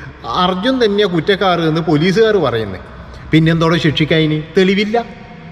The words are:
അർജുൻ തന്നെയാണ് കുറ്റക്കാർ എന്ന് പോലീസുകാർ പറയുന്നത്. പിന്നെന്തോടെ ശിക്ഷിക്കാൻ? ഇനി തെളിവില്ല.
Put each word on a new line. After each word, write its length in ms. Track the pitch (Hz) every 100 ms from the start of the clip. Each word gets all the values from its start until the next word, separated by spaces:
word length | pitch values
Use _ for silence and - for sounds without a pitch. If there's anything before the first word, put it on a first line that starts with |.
| - - 113
അർജുൻ 580 | 131 180 185 233 262
തന്നെയാണ് 280 | 220 202 202
കുറ്റക്കാർ 480 | 175 151 185 196 170
എന്ന് 200 | 160 160
പോലീസുകാർ 560 | 165 147 180 185 220 202
പറയുന്നത്. 440 | 139 117 104 95 - - - - -
പിന്നെന്തോടെ 480 | 160 160 165 165 165
ശിക്ഷിക്കാൻ? 400 | 156 131 156 165
ഇനി 240 | 156 151 147 196
തെളിവില്ല. 480 | 185 196 214 233 226 - - - -